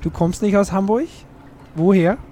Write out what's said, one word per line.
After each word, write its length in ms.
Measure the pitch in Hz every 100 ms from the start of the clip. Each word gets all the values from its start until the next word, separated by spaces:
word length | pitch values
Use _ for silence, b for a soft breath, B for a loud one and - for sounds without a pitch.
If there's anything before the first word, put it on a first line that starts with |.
Du 100 | 165
kommst 300 | - 170 -
nicht 160 | 208 202
aus 160 | 196
Hamburg? 320 | 185 196 226 330 - - - - - -
Woher? 420 | 160 175 190 170 240 -